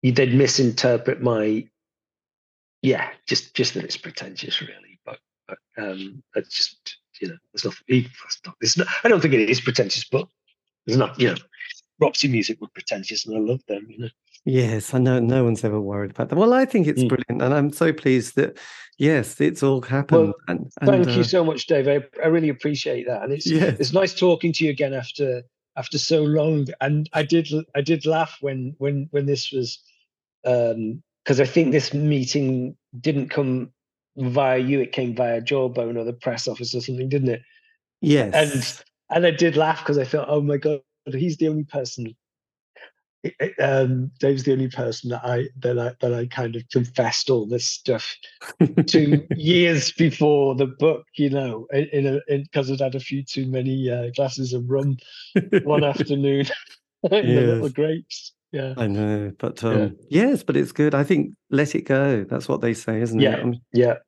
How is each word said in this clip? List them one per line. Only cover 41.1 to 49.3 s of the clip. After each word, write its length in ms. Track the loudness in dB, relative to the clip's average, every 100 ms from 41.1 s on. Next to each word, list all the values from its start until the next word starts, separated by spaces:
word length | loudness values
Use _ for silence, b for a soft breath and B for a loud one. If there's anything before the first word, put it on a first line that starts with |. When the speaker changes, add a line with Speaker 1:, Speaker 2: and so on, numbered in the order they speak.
Speaker 1:
he's 240 | -4 -4 0
the 120 | -2
only 160 | -2 -4
person, 500 | -6 -8 -8 -10 -12 _ _ _ _ _ -20 B B _ _ -12 -6 -6 0
um, 520 | 0 2 2 0 -4 _
Dave's 240 | 0 2
the 100 | 2
only 160 | 0 0
person 400 | -4 -6 -6 -8
that 120 | -6 -2
I, 220 | -2 -4 -4
that 180 | -2 0
I, 120 | -2 -2
that 120 | -2
I 140 | -2 -4
kind 280 | -6 -6 -6
of 80 | -2
confessed 600 | 0 0 0 0 0 0
all 160 | 0 0
this 200 | -4 -4
stuff 500 | -6 -2 -2 -4 -12 B B B 2
Speaker 2:
<laughs> 260 | 2 4 4
Speaker 1:
to 400 | 4 6 4 2